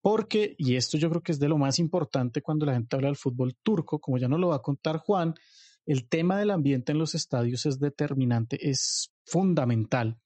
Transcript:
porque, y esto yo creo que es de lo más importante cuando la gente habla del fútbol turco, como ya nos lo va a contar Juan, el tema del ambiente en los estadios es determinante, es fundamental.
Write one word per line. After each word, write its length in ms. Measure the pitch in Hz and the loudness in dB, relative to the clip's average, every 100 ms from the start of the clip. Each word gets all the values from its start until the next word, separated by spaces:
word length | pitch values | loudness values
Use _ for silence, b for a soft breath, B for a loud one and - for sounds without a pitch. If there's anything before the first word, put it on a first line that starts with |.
porque, 540 | 196 220 214 214 208 - | 2 0 0 0 0 -2
y 180 | 135 127 | 0 0
esto 220 | 120 151 | 0 0
yo 120 | 160 | 0
creo 120 | 165 | -2
que 100 | 170 | -2
es 80 | 147 | 0
de 100 | 143 | 2
lo 80 | 156 | 2
más 220 | 139 135 | 2 0
importante 600 | 165 180 156 139 123 131 | 0 0 -2 -2 -2 -4
cuando 240 | - 151 147 | -4 -2 0
la 80 | |
gente 220 | 123 117 135 | 0 -2 0
habla 120 | 139 | 0
del 100 | 143 | 0
fútbol 380 | 135 123 127 - | -4 -2 -4 -2
turco, 360 | - 202 147 151 | 0 0 -2 -6
como 180 | - 127 | -2 0
ya 100 | 127 | 0
nos 120 | 156 | 2
lo 100 | 180 | 2
va 80 | 143 | 0
a 40 | |
contar 380 | - 143 156 160 | -2 -2 -2 -2
Juan, 340 | - 196 165 160 B B B B - | 0 0 0 -4 B B B B -2
el 220 | 135 120 | -2 0
tema 300 | 160 175 196 | 0 2 2
del 120 | 208 | 0
ambiente 400 | 190 139 135 120 | 2 2 0 0
en 60 | 151 | -2
los 160 | 160 165 | -2 -4
estadios 500 | - 127 120 123 151 | -4 0 0 0 -2
es 140 | 131 | -2
determinante, 920 | 143 - 147 135 127 117 117 139 147 | -4 -2 -2 0 2 2 0 -2 -2
es 420 | 143 - - - _ - | -2 -2 -4 -8 _ -4
fundamental. 920 | 165 190 165 123 117 107 131 113 110 | 0 2 2 2 0 0 0 -2 -6